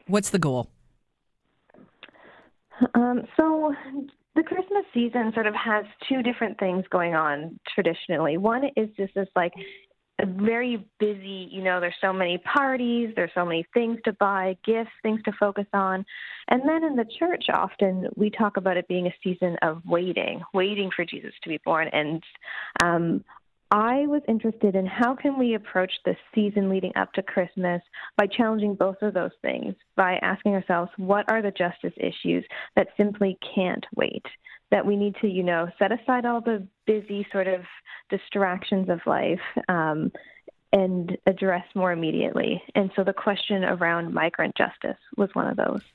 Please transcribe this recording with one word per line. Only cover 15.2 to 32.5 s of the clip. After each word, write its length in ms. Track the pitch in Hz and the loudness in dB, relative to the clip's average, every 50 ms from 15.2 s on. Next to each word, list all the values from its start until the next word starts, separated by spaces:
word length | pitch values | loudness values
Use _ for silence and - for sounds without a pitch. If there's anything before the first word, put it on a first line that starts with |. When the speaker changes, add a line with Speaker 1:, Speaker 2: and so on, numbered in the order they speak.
| 214 | -2
Speaker 2:
to 80 | 220 202 - | -4 -2 0
focus 280 | 208 202 196 202 202 - - | 0 0 0 -2 -4 0 0
on. 320 | 196 190 190 185 185 196 - - - - - - - - - | 0 2 2 0 -2 -4 -8 -12 -16 -14 -14 -16 -6 0 2
And 180 | - 254 269 | 2 4 4
then 160 | 302 320 320 320 | 2 2 2 2
in 140 | 311 277 | 0 0
the 80 | 240 220 220 - | 0 -2 -2 -2
church, 280 | - 330 359 349 - - - | -2 0 0 0 0 0 0
often 600 | - - - 196 - - 202 190 185 185 180 - - | 2 2 0 0 0 2 2 2 2 0 -4 -2 0
we 120 | - 208 208 | 0 0 2
talk 280 | - - 220 202 - | 2 2 0 0 0
about 180 | 196 180 190 180 | 0 0 0 0
it 140 | 180 175 - | 0 0 -2
being 180 | 180 180 180 | 0 0 0
a 60 | 180 - - - | -2 -2 -4 -4
season 320 | 190 180 - 185 175 170 - | -4 -2 0 0 -2 0 0
of 200 | - 165 160 170 165 | 0 0 -2 -2 -2
waiting, 560 | 175 170 170 185 185 165 - - - - 180 170 - - | 0 0 0 2 0 -2 -2 -2 -4 -4 -8 -8 -4 0
waiting 380 | 190 185 202 208 202 196 185 - | 0 0 0 0 -2 -4 -2 -2
for 120 | - 170 | -4 -4
Jesus 280 | - 160 143 151 - - - - | -4 -6 -10 -12 -14 -14 -12 -8
to 60 | 165 | -8
be 100 | 156 147 - | -8 -4 -2
born. 240 | 160 165 160 160 | 0 0 0 0
And, 340 | - - 151 151 151 165 160 - - - - - - - - - - - - 175 | 0 0 -2 0 -2 -2 -6 -6 -10 -20 -20 -16 -14 -12 -12 -10 -4 0 2 2
um, 400 | 175 170 170 170 170 160 - - - - - _ _ _ _ _ - | 4 2 2 2 2 0 -2 -4 -8 -18 -20 _ _ _ _ _ 2
I 340 | 208 208 220 233 254 277 294 | 2 4 4 2 2 2 2
was 160 | 294 294 294 294 | 2 0 0 0
interested 480 | - 226 220 - 226 214 220 220 202 185 | 0 0 0 0 -2 0 2 2 2 4
in 100 | 190 190 | 2 0
how 300 | 190 - - 240 240 269 | 0 0 2 2 2 2
can 240 | 254 - 285 277 269 | 0 0 0 2 2
we 160 | 247 240 226 | 2 2 0
approach 360 | 208 214 - - 185 185 185 - - - | -2 -4 -2 0 0 0 0 -2 -4 -2
the 100 | 185 180 - - - - | -2 -2 -4 -6 -2 0
season 360 | 220 208 202 208 208 196 190 | 2 2 2 2 2 2 2
leading 260 | 190 190 185 180 - | 2 0 0 0 0
up 160 | - 190 - - | 0 0 0 -2
to 100 | 196 190 | -4 -4
Christmas 580 | - - 196 180 170 - 190 180 175 175 175 - _ - - - - - | -2 0 -2 -2 -2 -2 -2 0 0 0 -2 -4 _ -16 -16 -16 -2 0
by 120 | - 208 | 2 2
challenging 480 | 196 - - 233 220 220 214 208 208 196 | 2 2 2 2 2 2 2 0 0 2
both 260 | 202 190 196 190 - | 2 0 0 0 -2
of 140 | 208 214 208 | -2 -2 0
those 180 | 180 170 180 - _ | -2 -2 -4 -6 _
things, 320 | - - 64 - - 196 190 - _ _ _ | -4 -4 -4 -4 -4 -6 -8 -10 _ _ _
by 160 | 190 190 180 185 - | 2 2 2 2 0
asking 320 | - 185 196 - - 208 202 | 0 -2 -2 0 0 0 0
ourselves, 380 | 190 185 - 180 175 175 185 - | 0 0 0 0 0 0 -2 -6
what 320 | - 185 185 202 208 202 - | -2 0 2 2 2 2 2
are 120 | 220 226 | 0 0
the 100 | 208 202 | 0 -2
justice 400 | 190 - 175 180 - - - 175 - | -2 -2 -2 -2 -2 -6 -8 -8 -6
issues 480 | - - 180 - - - 175 175 175 - - | -4 -4 -4 -4 -2 -2 0 0 0 -2 -6